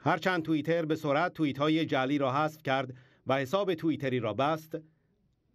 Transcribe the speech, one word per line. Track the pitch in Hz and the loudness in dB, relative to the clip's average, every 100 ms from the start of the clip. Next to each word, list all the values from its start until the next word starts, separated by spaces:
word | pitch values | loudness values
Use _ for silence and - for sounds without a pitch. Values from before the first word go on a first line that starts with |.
هرچند | 143 127 185 180 | 0 0 2 0
توییتر | 160 156 151 170 | 0 -2 2 0
به | 156 151 | 0 -2
سرعت | 151 139 180 | 0 2 0
توییت‌های | 180 151 135 151 160 156 | 0 -2 0 0 2 2
جعلی | 143 131 147 | 0 2 0
را | 135 | 0
حذف | 135 156 156 | 0 -2 -4
کرد | - 135 127 127 - _ - | -2 -2 -2 -10 -20 _ 0
و | 135 | 0
حساب | 131 196 196 | 2 0 0
توییتری | - 160 131 135 123 | 0 0 0 0 0
را | 110 | -2
بست، | 104 143 160 - 160 - _ _ _ _ _ _ | 0 0 0 -6 -12 -12 _ _ _ _ _ _